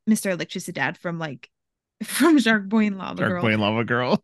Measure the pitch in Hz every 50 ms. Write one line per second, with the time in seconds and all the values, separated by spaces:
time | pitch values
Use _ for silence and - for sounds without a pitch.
0 | _ - 214 208 - 196 180 160 156 - - 190 - - 170 - 135 139 180 -
1 | - 175 170 165 160 156 131 - - - _ _ _ _ _ _ _ _ _ -
2 | 214 - - - 254 339 320 294 220 226 220 214 196 190 220 220 208 208 196 190
3 | - - - - - - - - - 113 107 107 104 101 110 117 117 98 123 120
4 | 123 123 185 208